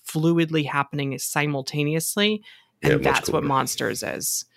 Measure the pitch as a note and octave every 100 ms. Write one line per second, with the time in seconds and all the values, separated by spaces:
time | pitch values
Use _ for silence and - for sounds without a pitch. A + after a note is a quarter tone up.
0 | - D#3+ D#3+ E3+ D#3+ D#3+ C#3 C#3+ C#3 D3
1 | C#3 B2+ - D3+ D3 C#3+ C3 D3+ D3 D#3+
2 | - - G#3 G#3+ - - _ _ D3 -
3 | C3 C#3 - D3+ C#3+ C3+ C3 - A#2 -
4 | - - - - -